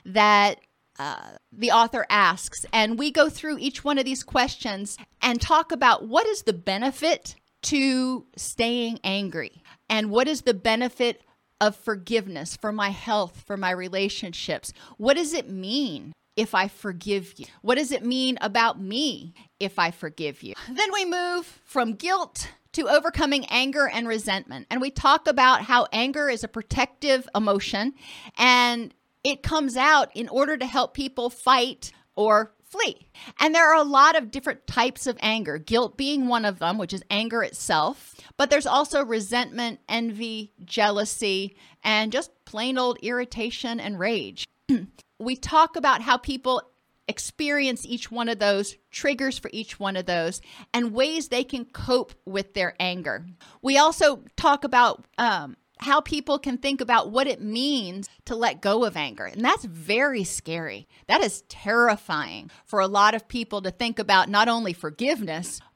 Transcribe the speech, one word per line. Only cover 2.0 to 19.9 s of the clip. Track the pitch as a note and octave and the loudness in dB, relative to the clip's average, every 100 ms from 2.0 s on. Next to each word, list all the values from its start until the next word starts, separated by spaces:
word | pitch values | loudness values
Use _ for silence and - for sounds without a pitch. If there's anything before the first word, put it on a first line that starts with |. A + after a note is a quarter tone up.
| - | 0
asks. | G#3 F#3 F#3 - - - | 4 4 2 -8 -10 -2
And | A3 G#3+ A#3 | 0 0 0
we | D4 | -2
go | D#4+ D4+ | 4 2
through | - D#4 C#4+ | 2 -8 -4
each | C4+ - | -4 -4
one | C#4+ C#4+ | -2 0
of | C4 | -2
these | C4 | -4
questions | - C4 C4 - A#3 G3 G3+ - - - | -2 0 0 -2 -8 -6 -8 -12 -18 -2
and | B3+ A#3+ | 0 0
talk | - D#4+ E4 | 2 2 2
about | C#4+ C4 G#3+ A3 | 4 4 4 2
what | D4 A4 | 0 2
is | G4 | -2
the | - | -2
benefit | F3 G3 G3 C4 - D#4+ D#4 - - _ _ | -4 -4 -2 -2 0 0 0 -4 -20 _ _
to | - D4 C4+ B3+ B3+ B3+ - - | -2 0 2 2 0 -4 -8 -12
staying | - - A#3 A#3+ A#3 A#3 | -10 -2 -2 0 -4 -6
angry | F#3+ G3 G3 E3 A#2+ _ _ _ - | -4 -4 -4 -6 -10 _ _ _ -4
and | A3 G#3+ | -2 2
what | A3 C4+ | 2 2
is | C#4+ | 0
the | - | 0
benefit | G3 A3+ A3 B3 - A#3+ - _ _ _ - | 0 2 0 -2 -2 -2 -2 _ _ _ 0
of | G#3 G3+ | 0 0
forgiveness | - G#3+ F3 A3+ F#3+ D#3 E3 - | -8 -8 -2 -4 -2 -10 -12 -8
for | G#3+ | -6
my | G#3+ G3+ | -2 -4
health, | G3 A#3+ G#3+ F3 - - | -4 -2 -2 -2 -8 -12
for | G3 | -4
my | F#3 | -4
relationships. | F3+ F3+ F#3+ G3 - G3+ - - D3+ - - - - | -4 -4 -2 -2 -4 -10 -10 -6 -6 -6 -16 -20 -4
What | A3+ D4 | 2 2
does | D4+ | 0
it | E4 - | -4 -6
mean | F#3+ F#3+ C4+ B3+ C#3 - - _ - | -10 -4 -2 -2 -6 -12 -20 _ -4
if | G#3+ | 0
I | F#3+ G3+ | 2 0
forgive | - G3+ F3 G3+ G3 F3 - | -4 -10 -10 -4 -4 -4 -18
you? | - - | -20 -8
What | G3+ B3+ | 0 0
does | C#4 | 0
it | C#4 A#3 | -4 -2
mean | B3+ C4 B3+ | -2 -2 -2
about | G#3 A#3 A3+ - | -2 2 2 2
me | F#3+ A#3 D4+ - E3+ - - - | -6 -4 -4 -6 -14 -20 -20 -8
if | G3 F#3+ | -6 0
I | E3+ | -2